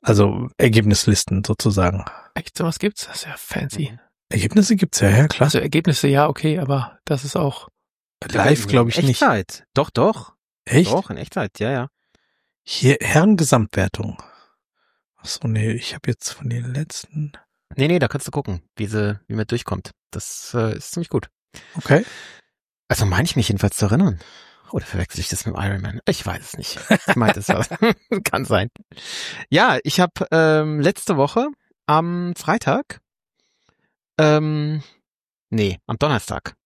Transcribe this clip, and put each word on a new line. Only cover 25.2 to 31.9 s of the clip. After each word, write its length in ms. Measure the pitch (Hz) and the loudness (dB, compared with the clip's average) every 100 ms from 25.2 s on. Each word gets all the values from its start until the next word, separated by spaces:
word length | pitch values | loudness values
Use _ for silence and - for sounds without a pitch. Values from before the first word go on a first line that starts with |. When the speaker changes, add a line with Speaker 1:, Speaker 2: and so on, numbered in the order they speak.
Speaker 3:
ich 80 | 90 | -6
das 160 | 98 110 | -6 -6
mit 100 | - | -4
dem 60 | |
Iron 200 | 98 98 | -4 -4
Man? 180 | 92 - - | -6 -8 -4
Ich 180 | 180 - | -4 -4
weiß 160 | 92 | -10
es 160 | - - | -12 -14
nicht. 220 | - - - 208 - | -12 -12 0 0 2
Ich 80 | 160 | 2
meinte 220 | 110 104 | 2 0
es 80 | 101 | 0
was. 200 | 175 - | -2 -2
<laughs> 540 | - 226 - _ - | 0 0 0 _ -6
Kann 220 | 220 - 131 | -2 -4 0
sein. 240 | 107 101 - - - - - - - - | 0 0 -8 -20 -20 -14 -12 -12 -14 0
Ja, 280 | 151 240 135 | 4 4 2
ich 160 | - - | -2 2
hab, 260 | 180 - - | 0 0 0
ähm, 480 | 160 160 156 156 151 | 2 4 4 2 2
letzte 380 | 147 - - 165 | 0 0 -2 0
Woche 320 | 143 - 277 285 _ _ | 2 2 -2 -6 _ _
am 480 | - | 0